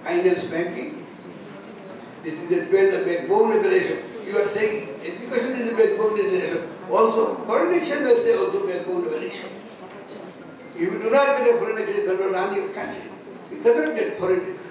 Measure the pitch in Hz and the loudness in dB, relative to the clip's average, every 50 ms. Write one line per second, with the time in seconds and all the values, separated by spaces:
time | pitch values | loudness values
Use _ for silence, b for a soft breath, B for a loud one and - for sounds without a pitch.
0 | - - 175 175 180 185 170 156 - - 165 165 175 - - - - - - - | -4 0 0 4 4 4 2 2 -2 -4 -4 -4 -4 -4 -4 -6 -8 -8 -10 -12
1 | - - - - - - - - - - - - - - - - - - - - | -14 -16 -18 -18 -18 -16 -16 -16 -16 -16 -16 -16 -16 -16 -18 -16 -16 -16 -16 -16
2 | - - - - - 165 151 - 175 165 175 - - - 190 196 190 196 180 - | -16 -16 -18 -10 -8 -8 -8 -8 -2 0 0 0 2 4 6 6 6 6 4 2
3 | - 180 170 170 - - 196 226 226 226 220 214 190 180 185 185 - - - - | 0 0 -2 -2 0 2 2 2 2 4 2 2 4 4 4 4 2 2 -2 -4
4 | - - - 226 196 190 202 208 202 - - 220 214 214 - - - 160 - - | -6 -10 -12 -12 -10 -4 0 0 0 0 0 0 0 0 -2 -4 -6 -8 -12 -10
5 | - 170 - - 240 - 262 233 - 262 254 247 233 226 233 220 220 202 - - | -10 -10 -10 -10 -10 -4 -2 -2 -2 -2 -2 -2 -2 -2 4 4 4 4 4 2
6 | 220 214 208 202 190 180 185 180 - - 180 - - - - - - 185 - 220 | 2 2 2 2 0 2 2 0 0 -2 -4 -4 -6 -6 -12 -14 -6 0 4 4
7 | 226 226 220 226 - - - - - - 226 269 339 349 359 339 - - 285 285 | 4 4 4 2 2 2 0 -4 -4 0 2 2 4 4 2 2 2 0 -2 0
8 | 269 254 240 226 - 233 - 196 - - - 196 - 185 180 175 - 185 180 175 | 6 6 6 6 6 4 4 4 2 0 0 -2 -2 -2 -4 -4 -4 -2 -2 -2
9 | 175 160 - - - - - - - - - - - - - - - - - - | -2 -2 -2 -4 -6 -6 -8 -10 -12 -12 -14 -14 -16 -16 -16 -16 -16 -16 -16 -16
10 | - - - - - - - - - - - - - - - 170 170 185 - - | -16 -16 -16 -16 -16 -16 -16 -16 -18 -18 -18 -18 -18 -16 -4 -2 -2 -2 0 0
11 | 214 226 269 277 277 277 277 262 240 240 233 - - 220 214 214 202 196 196 202 | 0 4 4 6 6 6 4 4 6 6 6 4 4 0 -2 -2 -2 -2 0 0
12 | - 185 185 190 190 185 185 185 190 202 196 202 - - - - - - - - | 0 0 0 0 0 0 0 0 0 0 -2 -2 -4 -4 -6 -6 -6 -8 -8 -10
13 | - - - - - - - - - - - - - 233 233 - 302 151 - - | -12 -14 -14 -16 -16 -16 -16 -16 -14 -12 -12 2 4 4 6 6 4 0 0 0
14 | - - - - 180 180 185 - - 95 - - - - | -2 -2 -2 -2 0 2 2 2 0 -4 -8 -10 -12 -16